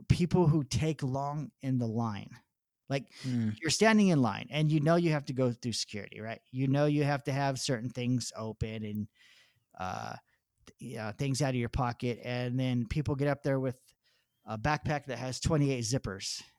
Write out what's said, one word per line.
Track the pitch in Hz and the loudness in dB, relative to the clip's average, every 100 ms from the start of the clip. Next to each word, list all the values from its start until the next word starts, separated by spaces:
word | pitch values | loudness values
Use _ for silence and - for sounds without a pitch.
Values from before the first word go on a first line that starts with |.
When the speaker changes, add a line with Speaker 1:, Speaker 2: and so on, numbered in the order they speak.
| - | 0
Speaker 1:
people | - 175 180 156 | 2 4 6 6
who | 160 | 4
take | 127 - 156 151 | 0 0 0 0
long | 135 135 143 151 131 - | -2 -2 -4 -6 -8 -6
in | 135 127 | -2 0
the | 117 | 0
line. | 113 113 101 - - _ _ _ _ - | 0 -2 -4 -10 -18 _ _ _ _ -4
Like, | 139 - - 131 | -4 -4 -8 -4
Speaker 2:
Mm. | 120 110 107 | 0 0 -2
Speaker 1:
you're | 160 | -2
standing | - 220 214 196 | 4 6 8 8
in | 151 | 6
line | 113 107 - | 4 0 -4
and | 147 151 | 0 2
you | 156 | 4
know | 151 175 | 4 4
you | 170 | 4
have | 151 143 | 0 -2
to | |
go | 131 127 | 0 0
through | 113 120 | 0 -4
security, | 104 - 104 - 107 | -4 -6 -8 -10 -10
right? | 110 107 _ | -10 -10 _
You | 131 139 | -2 2
know | 143 151 | 2 2
you | 147 | 2
have | 143 139 | 2 0
to | 143 | -2
have | 135 139 131 | -2 0 -2
certain | - 120 123 | -2 -2 -4
things | 127 123 127 - - | -4 0 0 -2 -6
open | 110 107 110 110 | -8 -6 -6 -6
and, | 107 104 208 _ - - _ _ _ - | -6 -6 -6 _ -20 -20 _ _ _ -10
uh, | 92 101 57 - _ _ _ _ - | -6 -6 -8 -12 _ _ _ _ -20
th-, | _ 123 | _ -10
you | 127 | -8
know, | 107 98 | -8 -4
things | 139 131 | -2 0
out | 135 | 0
of | 123 | 0
your | 117 | -2
pocket. | - 123 120 123 110 | -2 -2 -2 -4 -4
And | 123 123 123 127 | -6 -4 -2 -2
then | 127 123 113 | 0 0 0
people | 151 147 | -2 -2
get | 135 143 | 0 0
up | 139 | 0
there | 147 135 | 0 0
with | 131 - _ _ _ _ _ _ - | -2 -6 _ _ _ _ _ _ -10
a | 107 | -4
backpack | 131 151 - 147 139 | 0 0 0 -4 -4
that | 117 | -6
has | 131 - | -6 -4
twenty-eight | - 156 139 127 | 0 2 2 0
zippers | 107 127 113 98 - - - | -2 -2 -2 -6 -8 -10 -12